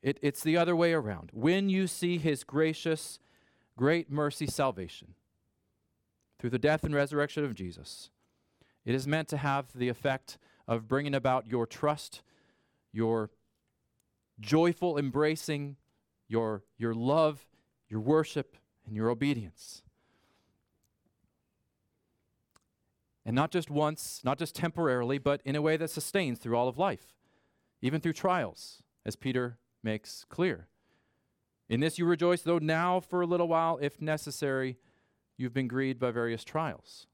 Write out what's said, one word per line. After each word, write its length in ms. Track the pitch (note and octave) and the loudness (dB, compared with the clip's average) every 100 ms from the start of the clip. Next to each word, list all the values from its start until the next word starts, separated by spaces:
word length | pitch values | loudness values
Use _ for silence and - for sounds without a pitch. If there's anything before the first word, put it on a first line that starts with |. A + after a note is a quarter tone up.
it, 160 | C3 C#3 | -2 0
it's 220 | D3 - | -2 -2
the 160 | D#3+ E3 | 2 4
other 180 | E3+ E3+ | 4 4
way 160 | E3+ | 4
around. 380 | E3 A2 F#2 - | 2 0 -6 -10
When 380 | - C3+ F#3 G3 | -2 2 2 2
you 160 | F#3+ F#3+ | 2 0
see 320 | - F3 F3 | 0 -2 0
his 260 | D#3+ C#3+ | 0 -2
gracious, 720 | - C#3 D#3+ D#3+ E3 D#3 - - _ _ _ _ _ - | -2 2 2 2 -2 -2 -4 -16 _ _ _ _ _ 0
great 320 | C3 E3+ D#3+ | 2 2 0
mercy 360 | C#3+ D3 - D3 | -2 -2 -2 -6
salvation 680 | - C3+ F#2+ F2+ - - - _ _ _ _ _ _ _ _ _ _ _ _ | 0 0 0 -10 -12 -20 -20 _ _ _ _ _ _ _ _ _ _ _ _
through 120 | B2 | -2
the 80 | A#2+ | 2
death 260 | D3 D#3 | 2 2
and 100 | D#3 | 0
resurrection 500 | D3 C#3+ D3 C#3+ - D3 | 0 0 0 -2 -2 -4
of 80 | |
Jesus, 560 | G#2+ F#2 F2 - - - _ _ _ _ _ _ _ | -4 -8 -10 -16 -16 -18 _ _ _ _ _ _ _
it 100 | - | -4
is 120 | B2+ C3+ | -2 0
meant 220 | D#3 D#3 | -2 -2
to 100 | D3 | -2
have 300 | C#3 C#3 C3 | 0 0 -2
the 140 | B2+ B2 | -4 -2
effect 480 | A#2+ C#3+ C3 - - _ _ - | 0 -2 -2 -6 -20 _ _ -4
of 200 | A#2 A2 | -4 0
bringing 260 | C3 D3 | 0 2
about 320 | C#3 C3 B2+ A2+ | 0 2 0 0
your 180 | A#2+ | -2
trust, 580 | A2+ - D3 D3+ - - _ _ _ _ _ _ _ | -2 0 0 0 -6 -18 _ _ _ _ _ _ _
your 400 | G#2+ A2+ A2+ G#2+ _ _ _ _ _ _ _ _ _ _ - | -2 0 0 -2 _ _ _ _ _ _ _ _ _ _ -18
joyful 580 | G#2 D#3 E3+ E3+ F3+ D3 | 2 4 4 2 0 0
embracing, 760 | C#3+ C3 D3+ D#3 - D3 C#3+ C#3 _ _ _ _ _ | 0 2 2 0 -4 -4 -4 -12 _ _ _ _ _
your, 380 | A2+ A2+ G#2 - _ | -2 0 -4 -8 _
your 160 | A#2 | -4
love, 540 | A2+ A#2+ D3+ D#3 C#3+ - _ _ _ _ | 0 2 4 4 0 -16 _ _ _ _
your 120 | G#2+ | -6
worship, 560 | A2 D#3 D#3 D3+ C#3 _ _ _ | 2 2 2 -4 -8 _ _ _
and 120 | - G#2+ | -10 -2
your 120 | A2 | 0
obedience. 760 | A#2 C#3+ C3 G2 - - - - _ _ _ _ _ _ _ _ _ _ _ _ _ _ _ _ _ _ _ _ _ _ _ _ _ _ _ _ _ _ _ _ _ | 2 0 -2 -6 -14 -20 -20 -20 _ _ _ _ _ _ _ _ _ _ _ _ _ _ _ _ _ _ _ _ _ _ _ _ _ _ _ _ _ _ _ _ _
And 120 | - A#2+ | -2 0
not 160 | D#3 | 2
just 180 | F3+ D#3+ | 0 -2
once, 520 | D3 D3+ D#3 - - | 0 0 0 -10 -4
not 140 | B2 C#3 | -2 -2
just 180 | E3 - | -4 -2
temporarily, 640 | E3+ E3+ E3 B2+ A#2+ C#3 | -4 0 2 2 0 0
but 220 | C3+ C#3+ | 0 0
in 100 | - | 0
a 80 | D3 | 0
way 140 | D3+ D#3 | 2 2
that 140 | D#3 | 0
sustains 500 | - - G3 E3+ A#2+ | -6 -4 -2 0 -2
through 160 | A#2 A#2 | 0 2
all 100 | B2+ | 2
of 120 | B2+ | 2
life, 360 | F#3+ A2 - _ _ _ _ _ _ _ | 0 -2 -10 _ _ _ _ _ _ _
even 200 | B2 D#3 | -2 0
through 140 | E3+ | -2
trials, 680 | D#3 F#3+ F3+ A2+ - - - _ _ | 0 2 2 0 -6 -18 -20 _ _
as 100 | - | -10
Peter 440 | B2 C3 B2+ B2 A#2+ _ _ | -6 -2 0 -2 -6 _ _
makes 400 | A2+ G#2+ - - - | -6 -6 -8 -18 -14
clear. 380 | - F3+ F#2+ E2 _ _ _ _ _ _ _ _ _ _ | -2 -2 -2 -10 _ _ _ _ _ _ _ _ _ _
"In 100 | A#2+ | 0
this 180 | D#3 D#3 | 0 2
you 100 | E3+ | 2
rejoice, 360 | E3+ F3 F3 | 4 4 2
though 160 | E3 E3+ | 2 2
now 400 | D#3 D#3+ F3 F#3 | 2 2 2 0
for 220 | F3+ F3+ | 0 0
a 60 | F3 | 2
little 200 | F3 E3+ | 2 2
while, 320 | E3 E3 E3 | 2 2 0
if 200 | C#3+ - | -2 -4
necessary, 800 | D#3 D#3 - - C#3+ C3+ C3 B2+ _ _ _ _ _ - | -4 -4 -4 -4 -2 0 -2 -6 _ _ _ _ _ -6
you've 180 | B2+ | -4
been 140 | A#2+ C3 | -2 -2
grieved 320 | B2+ C3+ B2+ | 0 -2 0
by 100 | B2 | -2
various 320 | A#2 A#2 A2+ | 0 -2 -2
trials." 640 | - D#3 D#3+ F2 - - - | -4 -4 -4 -6 -14 -20 -20